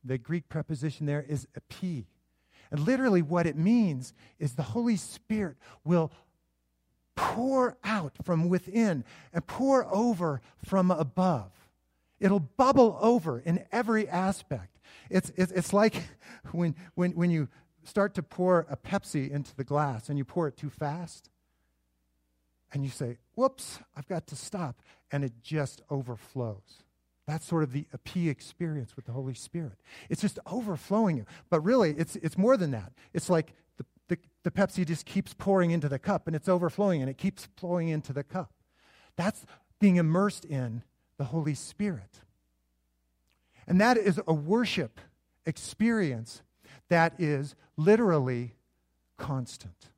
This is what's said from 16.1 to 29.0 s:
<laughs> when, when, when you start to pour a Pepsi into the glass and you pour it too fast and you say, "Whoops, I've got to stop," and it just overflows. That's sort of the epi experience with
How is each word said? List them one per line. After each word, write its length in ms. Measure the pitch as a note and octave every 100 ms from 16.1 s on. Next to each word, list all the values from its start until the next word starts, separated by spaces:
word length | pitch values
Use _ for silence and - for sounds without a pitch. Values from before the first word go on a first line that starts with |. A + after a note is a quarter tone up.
| - -
<laughs> 260 | - -
when, 240 | E3+ E3+ - - -
when, 160 | F3+
when 200 | E3+ F3
you 160 | E3 C#3 _ _ _ -
start 300 | - G3+ G3+
to 80 |
pour 420 | D3 - F3+ F3+ E3
a 60 | C#3
Pepsi 540 | - G3 - D#3 C3+
into 260 | C#3+ C#3 -
the 80 |
glass 460 | C3 C#3+ D3 A#2 -
and 80 | C#3+
you 80 | C3
pour 220 | - D#3+
it 100 | -
too 120 | D3+
fast 600 | - D3 D#3+ E3+ - _ _ _ _ _ _ _ _ _ _ _ _ _ _ _
and 100 | C#3+
you 60 | C#3
say, 300 | - B2+ A#2+ _ -
"Whoops, 440 | C4 C4 - - - -
I've 120 | C#3+
got 180 | F3+ -
to 80 | C#3+
stop," 460 | - G3 D#3+ - _ _ _
and 120 | C#3+
it 100 | C#3 A#2
just 380 | - D#3 C3+ - _
overflows. 920 | C#3 B2+ A#2 - C3+ A#2 G2+ _ - _ _ _ _ -
That's 200 | D#3 -
sort 180 | E3
of 80 | D3+
the 160 | C3 D3+
epi 340 | - - F#3 E3+
experience 680 | C#3 - - E3+ D3+ A#2
with 80 | -